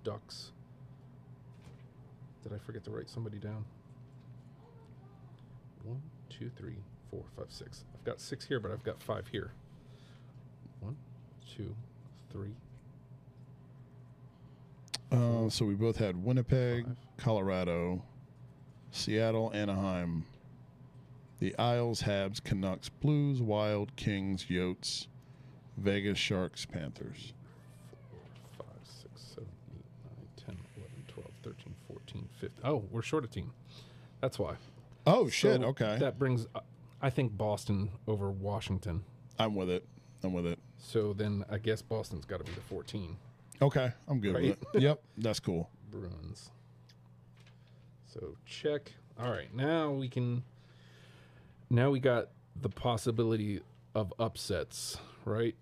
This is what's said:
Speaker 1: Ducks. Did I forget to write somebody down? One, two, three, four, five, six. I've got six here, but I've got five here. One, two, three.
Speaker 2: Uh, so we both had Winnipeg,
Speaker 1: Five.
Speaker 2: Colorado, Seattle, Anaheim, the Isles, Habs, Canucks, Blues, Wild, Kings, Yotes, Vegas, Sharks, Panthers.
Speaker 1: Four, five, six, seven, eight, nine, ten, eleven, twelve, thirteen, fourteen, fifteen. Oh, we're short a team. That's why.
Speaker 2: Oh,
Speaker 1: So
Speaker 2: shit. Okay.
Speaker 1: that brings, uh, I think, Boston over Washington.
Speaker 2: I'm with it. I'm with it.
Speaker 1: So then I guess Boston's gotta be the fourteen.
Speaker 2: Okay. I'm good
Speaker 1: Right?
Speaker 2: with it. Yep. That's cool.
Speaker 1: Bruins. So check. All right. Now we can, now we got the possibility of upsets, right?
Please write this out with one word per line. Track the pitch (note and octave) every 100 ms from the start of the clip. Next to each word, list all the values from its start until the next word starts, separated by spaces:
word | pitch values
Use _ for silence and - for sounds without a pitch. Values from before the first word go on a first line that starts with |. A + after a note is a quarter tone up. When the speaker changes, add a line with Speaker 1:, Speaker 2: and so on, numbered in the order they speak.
Speaker 1:
Ducks. | A2 G#2 - - - - - - - - - - - - - - - - - - - - - -
Did | -
I | G#2
forget | - A2+
to | G#2
write | A2 A2+
somebody | - A2 G#2+
down? | G#2 A2 G#2+ - - - - - - - - - - - - - - - - - - - - -
One, | G#2+ B2+ D#3 - -
two, | - A#2 B2
three, | - E2 G2+ - -
four, | - - -
five, | -
six. | - - - - -
I've |
got | - A#2+
six | - C3 -
here, | C3+
but | G#2+
I've | G2
got | - -
five | - G#2 -
here. | G#2 G#2+ - - - - - - - - - - - - -
One, | G2 C#3 - - - - - -
two, | G2 G#2+ - - - - -
three. | - G2+ A#2+ - - - - - - - - - - - - - - - - - - - - - - - - -
Speaker 2:
Uh, | B2 A#2+ A#2 A2+
so | - A2
we | G2+
both | A2+ A2
had | G#2+ F2+
Winnipeg, | G2 B2+ A#2+ C3+ B2 A#2+ A#2+
Speaker 1:
Five. | B2 - -
Speaker 2:
Colorado, | B2 A2 F#2+ F#2 F2+ E2+ F2 F2+ - - - - - - - - -
Seattle, | - - G#2+ A2+ A2+ A2+
Anaheim, | G#2 G#2 F#2+ G2 F#2 F2 E2+ D#2 - - - - - - - - - - -
the | F#2+ -
Isles, | A#2 A#2+ A#2+ A2
Habs, | - G2+ F#2+ G2+
Canucks, | - G2+ F#2+ F#2 -
Blues, | - C#3+ D3 C#3+ C3+
Wild, | A#2 G#2+ G#2+ G#2 G#2 -
Kings, | - G2+ F#2+ F#2+ -
Yotes, | F2+ F2+ F2+ - - - - - - - - - -
Vegas, | G2 G2+ G2 G2
Sharks, | - G2+ F2+ - -
Panthers. | - D2 - A#1+ - - - - - - - - - -
Speaker 1:
Four, | - - - - - -
five, | -
six, | - - - -
seven, | - - - - - -
eight, | - -
nine, | - - - - -
ten, | F2+ - -
eleven, | G2 - -
twelve, | - - -
thirteen, | A2+ - - - -
fourteen, | - - - - -
fifteen. | - -
Oh, | A#2+ D3 G#2
we're | A2+
short | A2+ D#3 B2
a |
team. | - - - - - - - - -
That's | C3 -
why. | F2+ D#2+ - - - - -
Speaker 2:
Oh, | G#3 F3+
Speaker 1:
So |
Speaker 2:
shit. | - - G#3
Okay. | A#2+ C3+ A2+ G#2+
Speaker 1:
that | C3+ G#2+
brings, | C3+ B2 A2 -
uh, | - - - -
I | C#3
think, | B2+ B2 G2+
Boston | G#2+ G#2 - G2+ G2 - -
over | G#2+ G2
Washington. | G2 G2 G#2 - F#2+ - E2+ F#2+ - - -
Speaker 2:
I'm | A2+ G2+
with | F#2
it. | F2+ - - - -
I'm | F#2+
with | F2+ F2
it. | F2 - -
Speaker 1:
So | - A#2 G#2
then | G2+ G#2+ G2+ G2+
I | G#2
guess | A2 A2
Boston's | - A2 G#2+ F2 C#2+
gotta | F#2
be | E2
the | F2+
fourteen. | - F#2+ - A2 F2 G2 - - - -
Speaker 2:
Okay. | C#3+ C#3 B2+ - -
I'm | C#3
good | G2+ F2+
Speaker 1:
Right? | F2+ G2
Speaker 2:
with | - C#5
it. |
Yep. | C#3 D3 - -
That's | A2 G#2+
cool. | - E2+ E2 - -
Speaker 1:
Bruins. | G2+ F#2 F2 E2+ - - - - - - - - - - - - - - - - - -
So | - - D2 -
check. | - D3+ D3 C#3+ - - -
All | A#2+
right. | C3 -
Now | A#2 C#3 E3 D#3
we | C#3 C3
can, | B2+ B2 A#2+ B2+ - - - - - - - - - - - -
now | A#2+ C3
we | C3+
got | C3 A#2+ - - - -
the | -
possibility | - B2 A#2 - A2+ A#2 A2+ G#2 G#2 - - -
of | A2 G#2 -
upsets, | A2+ - - F#2 C#2+ - - - - - -
right? | G#2+ A#2 -